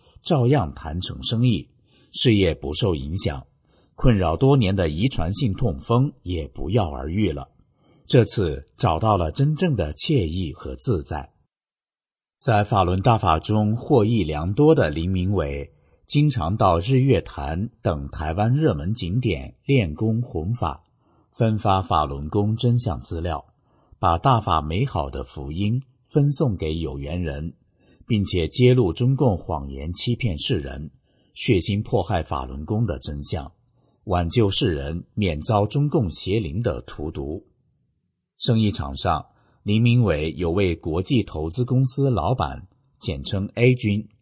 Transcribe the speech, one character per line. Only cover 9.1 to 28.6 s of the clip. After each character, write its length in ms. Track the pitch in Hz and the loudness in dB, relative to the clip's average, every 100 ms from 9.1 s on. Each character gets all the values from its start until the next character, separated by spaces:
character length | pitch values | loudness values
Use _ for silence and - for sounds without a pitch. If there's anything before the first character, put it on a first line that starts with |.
| 98 | 2
了 140 | 80 | 0
真 240 | 78 143 | 0 0
正 220 | 156 185 113 | 0 0 0
的 180 | 76 | -2
惬 320 | - - 143 82 | -4 0 0 0
意 260 | 87 82 | -2 -6
和 220 | - 67 | -8 -12
自 300 | 64 - 92 | -8 -2 -2
在。 260 | 69 76 67 _ _ _ _ _ _ _ _ _ _ _ | -2 -8 -10 _ _ _ _ _ _ _ _ _ _ _
在 260 | - 104 | 0 2
法 180 | 101 101 | 2 2
轮 200 | 87 95 | 2 2
大 160 | 123 117 | 2 2
法 200 | 92 80 | 2 0
中 380 | - 107 104 117 | 2 0 2 -2
获 280 | - 139 | 2 4
益 200 | 104 117 | 4 2
良 300 | 78 76 85 | 0 -2 -2
多 200 | 101 151 | 4 4
的 160 | 151 85 | 6 2
林 200 | 76 87 | 0 -2
明 220 | 95 92 | 0 0
伟， 400 | 98 73 69 69 _ _ _ _ | 0 -2 -6 -10 _ _ _ _
经 240 | 147 147 | 2 2
常 260 | 127 80 110 | 2 -2 2
到 220 | 101 85 | 4 4
日 220 | 95 131 | 4 2
月 200 | 135 98 | 4 4
潭 480 | - - 69 82 113 - | 2 -8 -6 -4 -6 -4
等 260 | - 76 69 | -2 -2 -4
台 240 | - 76 | -6 -4
湾 220 | 85 110 | 0 2
热 180 | 139 156 | 2 2
门 200 | 78 82 | 0 -2
景 260 | 110 87 110 | -4 -2 -2
点 360 | 120 76 65 - - | 0 -2 -6 -12 0
练 260 | 135 87 | 2 2
功 300 | 76 110 113 | -2 -2 -2
弘 320 | 123 80 85 | -2 -6 -4
法， 280 | 120 82 - _ _ _ _ _ | -2 -4 -6 _ _ _ _ _
分 260 | - 113 107 | -2 0 2
发 240 | 104 95 | 2 2
法 240 | 87 82 73 | 2 0 0
轮 240 | 69 76 | -4 -2
功 260 | 104 104 113 | 0 0 0
真 220 | 120 120 | 2 0
相 200 | 113 80 | 0 -6
资 200 | - 85 | -6 -6
料， 240 | 85 76 - _ _ _ _ - | -4 -6 -8 _ _ _ _ -4
把 180 | 92 87 | 0 2
大 240 | 139 120 | 2 2
法 220 | 104 80 | 2 0
美 240 | 73 90 135 | 0 -2 -2
好 240 | 85 69 | -2 -4
的 120 | 65 | -6
福 300 | 64 - 69 | -10 -10 -10
音 300 | 80 104 123 - _ _ | -4 -2 -2 -4 _ _
分 240 | 147 143 | 0 2
送 260 | 143 143 95 | 2 -2 -2
给 220 | 78 82 | -4 -4
有 200 | 78 69 | -6 -8
缘 220 | 69 87 | -8 -6
人， 320 | 85 71 80 - _ _ _ _ - | -6 -6 -8 -12 _ _ _ _ -2
并 180 | 107 | 0
且 240 | 95 92 80 | 0 -2 -2
揭 240 | - | 4